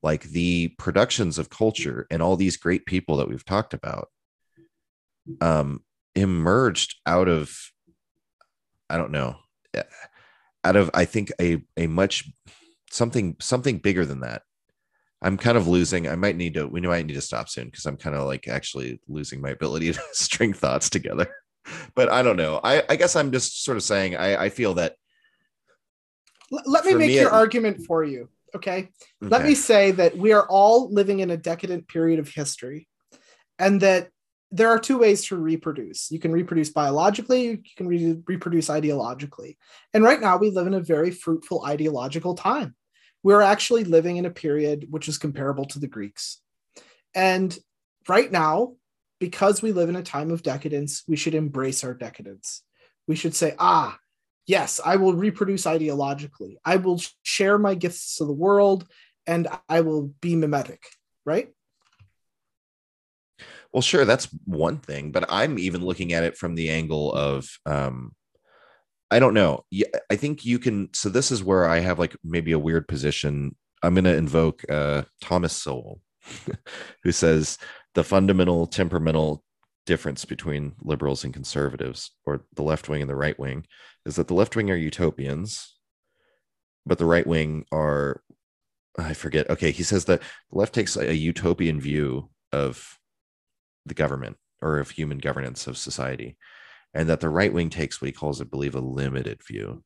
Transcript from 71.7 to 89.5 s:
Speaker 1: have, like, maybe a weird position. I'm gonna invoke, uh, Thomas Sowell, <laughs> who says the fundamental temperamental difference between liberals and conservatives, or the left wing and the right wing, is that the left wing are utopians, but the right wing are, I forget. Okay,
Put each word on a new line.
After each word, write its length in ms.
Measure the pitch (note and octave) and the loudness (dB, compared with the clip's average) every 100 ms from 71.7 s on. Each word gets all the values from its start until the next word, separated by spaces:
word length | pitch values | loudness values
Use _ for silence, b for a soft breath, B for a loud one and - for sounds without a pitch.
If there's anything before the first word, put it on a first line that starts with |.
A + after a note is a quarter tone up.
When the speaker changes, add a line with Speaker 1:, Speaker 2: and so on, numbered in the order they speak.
| E2 | 2
Speaker 1:
have, 180 | F2+ E2+ | 0 0
like, 180 | F2 - | -2 -4
maybe 280 | D#2+ E2+ D#2+ | -6 -4 0
a 80 | D#2+ | 0
weird 280 | D2+ E2 D2 | 2 0 0
position. 680 | C#2+ C#2+ - D2 C#2+ C#2 - _ _ | -2 -2 -2 -4 -4 -6 -10 _ _
I'm 140 | E2+ F2+ | 2 4
gonna 180 | F#2 | 4
invoke, 500 | D#2 D#2+ D#2 D#2+ - - | 4 2 2 2 0 -4
uh, 340 | D2+ D2 D2 C2+ _ | -2 0 -2 -6 _
Thomas 320 | - F2 E2+ - | -2 0 0 -4
Sowell, 460 | D2+ B1+ A#1 - _ _ | -8 -10 -12 -20 _ _
<laughs> 800 | - - - - - - - - | -20 -14 -12 -12 -14 -18 -18 -4
who 80 | F2 | -2
says 460 | E2+ E2+ D#2+ D2+ - B B B - | 2 4 4 2 -6 B B B -2
the 80 | |
fundamental 640 | E2 G2 F#2+ F#2+ F2+ E2+ E2 | 2 2 4 4 4 2 -2
temperamental 760 | - F2 E2+ D#2+ D#2+ D#2 D2+ _ _ _ _ - | -2 -2 0 0 0 0 -4 _ _ _ _ -2
difference 380 | E2+ - C2+ | -2 -2 -8
between 500 | - - E2 D2 D2 - | -10 -10 -6 -6 -8 -10
liberals 420 | - D2+ D2 C2+ | -6 -4 -2 -4
and 100 | C#2+ | -6
conservatives, 800 | B1+ C2 D2 C#2+ B1+ C2 - - _ - | -10 -8 -4 -4 -4 -10 -10 -16 _ -8
or 200 | C#2 _ | -8 _
the 100 | - | -6
left 240 | D2 D#2 - | -2 -2 -4
wing 120 | D2 | -6
and 80 | C#2 | -4
the 60 | C#2 | -4
right 220 | D2+ - | -4 -4
wing, 260 | C#2 C2 - b b b - | -8 -10 -14 b b b -8
is 100 | D#2+ | -4
that 120 | D#2 | 0
the 60 | F2+ | 0
left 200 | A2+ A#2 | 0 0
wing 140 | G#2 | -2
are 40 | F2+ | -2
utopians, 960 | D#2 - E2+ - C#2 D2 G#2 - - _ _ _ _ _ _ _ _ _ _ _ - | -4 -2 -2 -2 -8 -8 -8 -12 -16 _ _ _ _ _ _ _ _ _ _ _ -4
but 120 | E2 | 0
the 60 | E2 | 4
right 200 | E2+ - | 2 2
wing 380 | E2 D#2 D#2 - | 0 -2 -4 -6
are, 500 | D#2 D2+ D2 C#2+ C2 _ _ _ _ _ _ _ - | -4 -2 -2 -2 -6 _ _ _ _ _ _ _ -10
I 140 | D#2+ D#2 | -8 -8
forget. 340 | D#2 D2+ | -2 -2
Okay, 220 | - | 0